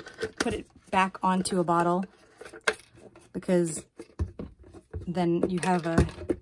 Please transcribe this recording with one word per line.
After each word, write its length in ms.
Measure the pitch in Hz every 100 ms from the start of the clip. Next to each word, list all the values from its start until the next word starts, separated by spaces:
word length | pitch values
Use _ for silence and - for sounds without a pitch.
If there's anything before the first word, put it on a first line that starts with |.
| - - 427 -
put 160 | 240 214
it 100 | - - -
back 300 | 190 190 -
onto 380 | 185 185 180 185
a 40 |
bottle 420 | 175 170 170 175 190 _ _ _ - - - - - - - - -
because 520 | - - 180 165 151 - - - - - - - - - - - 95 180
then 420 | 175 175 170 180
you 100 | 180
have 220 | 180 180 160
a 220 | 165 170 - - -